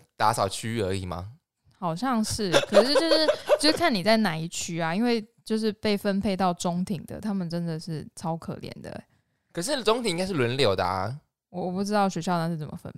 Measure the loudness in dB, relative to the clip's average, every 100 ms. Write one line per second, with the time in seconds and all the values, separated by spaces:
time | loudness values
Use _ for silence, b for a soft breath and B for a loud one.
0 | _ 0 2 2 0 -2 -4 -2 -2 -2
1 | -4 -8 -10 -14 _ _ _ -10 -6 -4
2 | -2 0 0 -2 2 2 6 6 6 4
3 | 4 4 4 0 2 4 4 4 2 2
4 | 4 4 2 -2 -6 -6 -6 -2 0 2
5 | 2 0 -2 _ -4 -2 0 0 0 0
6 | 2 0 0 2 2 0 -2 -2 -2 -4
7 | -8 -8 -4 -4 -4 -4 -4 -6 -6 -8
8 | -10 -8 -6 -6 -6 -10 -10 -12 -12 -14
9 | -16 _ _ _ _ -8 -4 -2 2 2
10 | 2 -2 -2 0 0 2 2 2 0 0
11 | -4 -6 _ _ _ -8 -6 -4 -2 2
12 | 2 0 -2 0 0 -4 -8 -10 -12